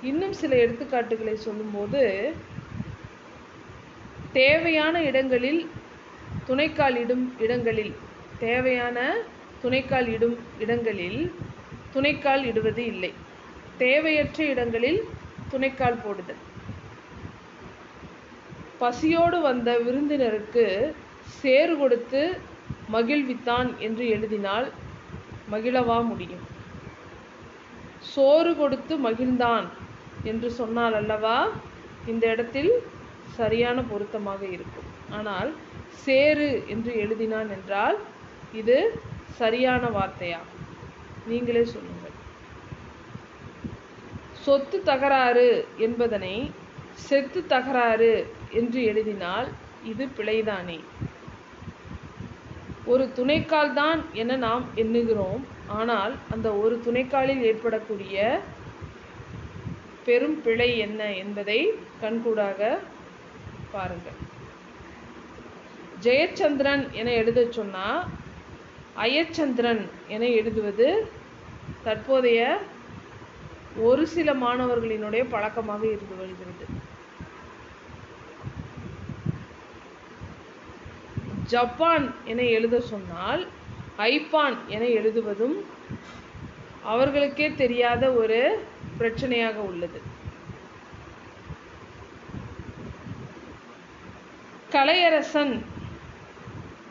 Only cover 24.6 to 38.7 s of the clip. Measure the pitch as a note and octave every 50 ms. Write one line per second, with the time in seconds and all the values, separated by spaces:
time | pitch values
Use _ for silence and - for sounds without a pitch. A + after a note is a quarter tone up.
24.6 | B3+ - - - - - - - - - - - - - - - - - G#3 G#3+
25.6 | A3 B3 B3 B3+ B3 A#3 A#3 A#3 A#3+ A#3 G#3 F3+ F3+ E3+ F3+ F3 - - - -
26.6 | - - - - - - - - - - - - - - - - - - - -
27.6 | - - - - - - - - - - - C#4 C4+ C4+ D4 D#4+ E4+ E4+ E4+ D4
28.6 | D4 C#4 B3+ B3+ - - D#4+ D4+ C4+ A3+ A3+ A3+ B3+ B3+ B3+ A#3+ B3 A#3+ A#3 A3
29.6 | F#3+ F3 - - - - - - - - - - - A3 A3 A3+ A#3 A#3+ A#3 A#3+
30.6 | B3 A3 A3+ A#3 A#3 A3+ A3 G#3+ G#3+ G#3+ G#3+ G#3+ G#3+ A3 A3+ B3+ E4 A4 G#4 -
31.6 | - - - - - - - - - A#3 A3+ A#3 A3+ A3+ A3+ A3+ A#3 A#3 - C4+
32.6 | C#4+ F4+ A#4+ B4 - - - - - - - - - - - - A#3 G#3+ A3 A#3
33.6 | A#3+ A#3+ B3 B3+ B3 A#3 G#3 G3+ G#3 G#3 - G#3+ G3+ G3+ G3 G3 G3 F#3+ F#3 E3+
34.6 | - - - - - - - - - - F#3+ G#3 G#3+ G#3+ G3+ F3+ G3+ C#4 D#4+ -
35.6 | - - - - - - - - - - C4 C4 C#4 D4+ D4+ D4 D4 D4 C4 G#3
36.6 | - - G#3 A3 A3+ A#3+ A#3+ A3+ G#3 G#3 A3+ G#3 A3+ A3 A3 A3 A3 G#3+ G3 F#3+
37.6 | F#3+ F#3+ G3 G3 G#3+ C4+ F4+ G#4 - - - - - - - - - - - A3
38.6 | A3 A3